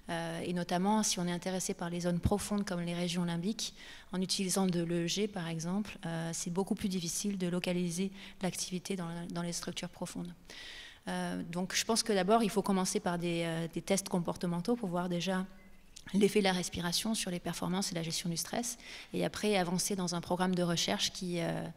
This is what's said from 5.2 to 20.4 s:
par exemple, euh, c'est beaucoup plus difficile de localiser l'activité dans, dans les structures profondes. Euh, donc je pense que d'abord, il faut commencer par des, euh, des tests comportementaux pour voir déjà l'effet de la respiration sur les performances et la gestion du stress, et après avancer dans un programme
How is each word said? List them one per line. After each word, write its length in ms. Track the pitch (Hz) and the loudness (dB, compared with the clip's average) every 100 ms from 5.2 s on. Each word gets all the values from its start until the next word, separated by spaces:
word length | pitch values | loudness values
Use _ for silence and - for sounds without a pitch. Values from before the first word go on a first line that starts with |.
| 214 | -2
par 220 | 202 165 | -2 -4
exemple, 480 | 165 165 196 208 - | -2 -2 -2 -2 -6
euh, 240 | 165 165 165 | -4 -2 -2
c'est 180 | 165 180 | -4 -2
beaucoup 220 | 175 196 | 0 0
plus 160 | 208 214 | 0 0
difficile 480 | 185 165 - 208 196 | -2 -2 -2 -2 0
de 80 | 175 | 0
localiser 680 | 180 180 180 175 170 190 196 - - | 0 0 0 0 0 -4 -6 -14 -6
l'activité 520 | 180 - - 180 - | -4 -4 -6 -6 -6
dans, 140 | 196 170 170 175 | -6 -6 -6 -6
dans 120 | 170 | -4
les 120 | 170 | -4
structures 340 | 170 - 175 180 | -4 -6 -6 -8
profondes. 460 | - 175 - 175 170 - - - - - - - | -6 -8 -6 -8 -12 -16 -16 -14 -14 -16 -12 -6
Euh, 340 | 180 180 180 170 | -4 -2 -4 -4
donc 240 | 170 185 | -4 -2
je 100 | - - | 0 2
pense 160 | 226 | 2
que 100 | - | 4
d'abord, 300 | 202 180 226 | 4 6 6
il 80 | 233 | 6
faut 120 | 202 | 2
commencer 380 | 190 190 185 208 | 4 4 2 0
par 160 | 190 175 | 0 0
des, 280 | 175 170 165 | 0 0 0
euh, 220 | 165 165 | 0 -2
des 80 | 170 | -2
tests 300 | - 196 196 | 0 0 2
comportementaux 640 | 185 170 170 180 170 175 240 | 0 0 0 0 0 2 0
pour 140 | 196 | 0
voir 180 | 175 180 | 0 0
déjà 380 | 170 170 185 185 - - - - - - | 0 0 0 -2 -8 -20 -20 -20 -18 0
l'effet 240 | 190 196 214 | 6 6 8
de 60 | |
la 80 | 185 | 6
respiration 600 | 185 170 180 175 170 220 | 4 0 -2 0 0 0
sur 180 | 226 - | 0 -2
les 80 | 175 | -2
performances 500 | - - 175 185 196 | -4 -2 0 0 0
et 40 | 175 | -2
la 80 | |
gestion 260 | 160 160 175 | -2 -2 -2
du 60 | 165 | -2
stress, 420 | - - 240 - - - - | -2 -2 -4 -6 -12 -14 -6
et 120 | 180 | -2
après 320 | 175 - 208 202 | -2 0 2 4
avancer 400 | 175 180 - 196 | 4 2 0 0
dans 180 | 175 | -2
un 60 | 170 | -2
programme 340 | - 180 | 0 2